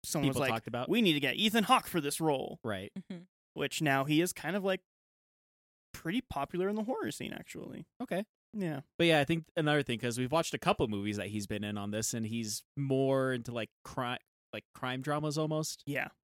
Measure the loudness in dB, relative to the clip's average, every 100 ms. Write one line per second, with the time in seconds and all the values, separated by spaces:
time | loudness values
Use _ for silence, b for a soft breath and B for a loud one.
0 | -4 2 2 4 2 2 -2 -4 2 4
1 | 6 6 2 2 4 4 6 4 4 -2
2 | -2 0 2 2 -2 -6 -6 -6 -6 -12
3 | -12 -16 -16 _ _ -4 -4 0 2 2
4 | 4 4 2 -2 -4 -2 -2 -2 _ _
5 | _ _ _ _ _ _ _ _ _ -10
6 | -4 -4 -4 -6 -4 -2 0 0 -2 -2
7 | -4 -6 -8 -10 -12 -12 -12 -12 -14 _
8 | -6 -4 -6 _ _ -6 -4 -4 -10 _
9 | 4 6 4 0 -2 0 2 2 2 -2
10 | -2 -2 0 2 0 -2 0 2 2 0
11 | 0 -2 -2 -4 -4 -4 -4 -6 -4 -4
12 | -2 -2 -4 -4 -4 -6 -10 -6 0 2
13 | 2 2 0 -2 -4 -6 -8 _ -10 -4
14 | -2 -4 _ _ _ -12 _ -8 -4 -4
15 | -2 0 0 0 0 0 -2 -6 -4 -4
16 | -4 _